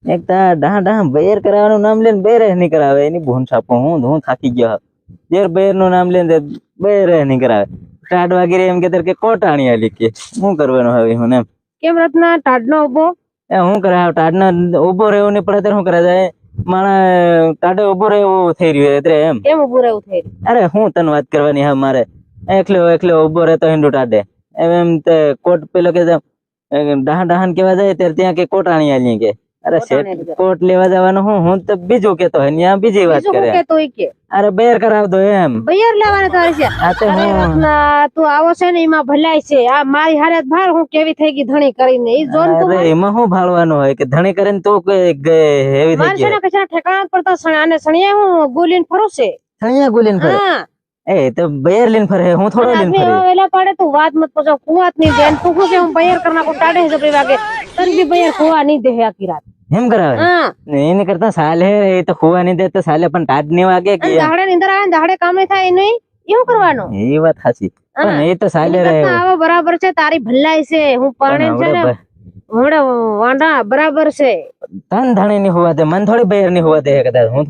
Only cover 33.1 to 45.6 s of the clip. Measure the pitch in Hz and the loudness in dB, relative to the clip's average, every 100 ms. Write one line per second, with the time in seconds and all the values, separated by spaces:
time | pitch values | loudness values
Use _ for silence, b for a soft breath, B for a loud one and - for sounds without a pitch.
33.1 | 160 381 392 466 359 349 320 302 233 165 | 2 0 0 0 0 0 -2 -2 -6 -8
34.1 | - _ 190 208 190 233 233 220 214 208 | -8 _ 0 0 2 2 2 2 0 0
35.1 | 190 196 202 165 113 226 370 466 427 427 | 0 2 2 0 -2 -2 0 2 2 0
36.1 | 403 381 359 339 302 277 - 170 180 214 | 0 0 0 0 0 -4 -2 -2 0 -2
37.1 | 190 196 190 180 - 311 302 294 294 294 | 0 0 0 0 0 0 2 2 0 0
38.1 | - 311 294 330 339 359 349 330 311 269 | 0 0 2 0 0 0 0 0 0 0
39.1 | 294 320 311 - 285 240 277 277 285 320 | 0 0 -2 0 0 2 0 0 0 0
40.1 | 311 311 330 269 320 381 330 320 311 311 | 0 0 0 0 0 0 0 -2 -2 -2
41.1 | 311 311 277 247 285 285 240 254 254 233 | 0 -2 -2 -2 0 0 0 0 2 0
42.1 | 247 302 311 339 330 - 370 170 160 196 | -2 0 0 2 2 2 2 2 2 0
43.1 | 214 240 185 180 175 165 151 139 139 139 | 0 0 0 0 0 0 0 0 -2 -2
44.1 | 143 185 185 196 202 185 208 175 196 180 | 0 0 0 -2 -2 0 0 0 0 0
45.1 | 147 147 160 156 143 | -2 0 2 4 2